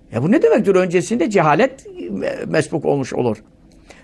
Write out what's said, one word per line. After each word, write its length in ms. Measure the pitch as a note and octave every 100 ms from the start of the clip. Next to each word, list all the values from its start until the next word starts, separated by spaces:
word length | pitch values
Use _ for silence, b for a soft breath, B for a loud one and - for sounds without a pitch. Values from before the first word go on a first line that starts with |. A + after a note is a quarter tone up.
| -
Ya 100 | A2
bu 80 | D3+
ne 120 | D4
demektir? 320 | A4+ E4 F#3
Öncesinde 560 | F#3 F#3 F3+ F3 A#3+ D#4
cehalet 560 | G3 D#3 D3 C4+ - G#4 F4+ -
me-, 360 | G3 - - -
mesbuk 380 | D#3+ - D#3+
olmuş 280 | C#3+ C#3+ B2+
olur. 320 | - A#2+ G#2+ - _ - b b b